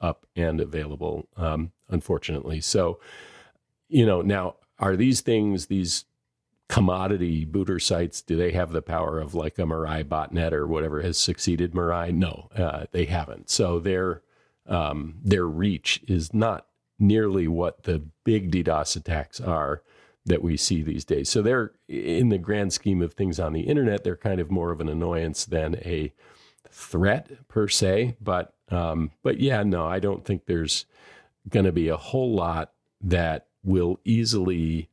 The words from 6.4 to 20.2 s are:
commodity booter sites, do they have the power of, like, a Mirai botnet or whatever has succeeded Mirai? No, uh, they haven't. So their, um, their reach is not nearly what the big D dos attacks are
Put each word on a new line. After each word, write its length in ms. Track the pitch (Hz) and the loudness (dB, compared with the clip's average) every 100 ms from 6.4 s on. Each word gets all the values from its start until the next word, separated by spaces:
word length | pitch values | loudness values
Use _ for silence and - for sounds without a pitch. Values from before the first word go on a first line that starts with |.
| _ _ - | _ _ -4
commodity 760 | 117 92 92 95 98 87 78 | 2 2 2 0 0 0 0
booter 340 | 78 98 95 87 | -2 -2 -2 -2
sites, 440 | - 85 85 - | 0 0 -2 -4
do 140 | - 82 | -2 0
they 160 | 87 | 0
have 200 | 90 85 | 0 -2
the 80 | 82 | -4
power 400 | - 82 80 80 | -4 -4 -2 -4
of, 140 | 73 | -4
like, 240 | 85 78 - | -4 -4 -2
a 40 | |
Mirai 400 | 80 80 78 80 | -2 -2 -4 -4
botnet 500 | 73 80 76 85 82 | -4 -4 -2 -2 0
or 140 | 76 76 | 0 -2
whatever 360 | 78 78 76 | -2 -2 -2
has 160 | 87 - | -2 -2
succeeded 540 | - 85 - 85 87 | -2 -2 -2 0 0
Mirai? 380 | 90 85 87 85 | 0 0 0 0
No, 340 | 85 87 - - 104 | 0 0 -2 -8 -2
uh, 300 | 82 73 73 | -2 -2 -4
they 140 | 87 | -2
haven't. 460 | 76 87 73 50 - | 0 -2 -4 -10 -4
So 280 | - 92 85 | 0 2 0
their, 440 | 92 92 92 82 - _ _ _ - | 0 0 0 -4 -10 _ _ _ -4
um, 520 | 90 73 73 78 82 | -2 0 -4 -8 -4
their 240 | 98 98 87 | 2 2 2
reach 560 | 80 101 87 - - - | 0 0 0 -2 -4 0
is 240 | 90 78 | 0 2
not 320 | 107 113 95 - _ _ - | 2 2 0 -8 _ _ 2
nearly 460 | 98 110 107 95 82 | 6 6 4 2 2
what 380 | 82 85 - | 0 -2 -4
the 180 | - 80 78 - | -2 -2 -4 -4
big 260 | 113 107 92 | 0 0 2
D 100 | 90 | 0
dos 320 | 82 78 73 80 | 2 0 -2 -4
attacks 440 | - 78 - - | -4 -4 -4 -6
are 420 | 90 80 71 73 - _ _ _ | -2 -2 -2 -4 -10 _ _ _